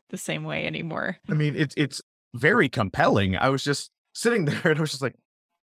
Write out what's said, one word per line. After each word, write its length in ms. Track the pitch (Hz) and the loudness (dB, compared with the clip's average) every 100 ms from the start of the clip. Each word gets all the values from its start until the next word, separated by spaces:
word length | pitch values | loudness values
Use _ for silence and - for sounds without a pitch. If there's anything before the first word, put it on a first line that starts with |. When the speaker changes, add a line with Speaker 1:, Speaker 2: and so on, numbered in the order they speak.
| _ | _
Speaker 1:
the 80 | 190 | -12
same 260 | - 156 | -6 -6
way 220 | 156 151 160 | -6 -6 -4
anymore. 520 | 156 165 156 - 180 - | -6 -6 -4 -4 -6 -4
Speaker 2:
I 40 | |
mean, 220 | 151 151 131 | 0 0 0
it's, 200 | 147 - | -2 0
it's 240 | 143 - - _ _ | -2 -4 -16 _ _
very 360 | 117 147 233 139 | 0 4 4 2
compelling. 640 | - 95 - 156 113 98 92 | 2 0 2 4 4 2 2
I 140 | 127 | 2
was 140 | 135 | 0
just 280 | 143 139 - _ _ | -2 -4 -6 _ _
sitting 320 | - 233 233 147 | -2 0 2 0
<laughs> 0 | |
there 160 | 160 170 | 0 2
and 120 | 151 | 2
I 40 | |
was 100 | 156 | 0
just 100 | - | -2
like, 140 | 131 - _ _ _ _ | -6 -6 _ _ _ _